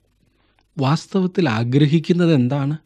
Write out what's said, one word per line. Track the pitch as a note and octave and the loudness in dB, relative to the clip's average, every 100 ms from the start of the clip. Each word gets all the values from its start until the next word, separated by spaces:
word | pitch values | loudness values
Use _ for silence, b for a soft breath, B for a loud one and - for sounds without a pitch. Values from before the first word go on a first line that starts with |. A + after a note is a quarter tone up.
| _ _ _ _ _ _ _ - | _ _ _ _ _ _ _ -6
വാസ്തവത്തിൽ | C3+ E3 - G3 F#3 F#3+ D#3+ | -2 -2 -4 -4 -2 -2 -2
ആഗ്രഹിക്കുന്നത് | A2 A#2+ C3+ D3 E3 D3+ F3 E3+ | -2 0 2 2 2 0 0 2
എന്താണ്? | D3 B2 C#3+ C#3 D#3 | 2 0 -2 -4 -6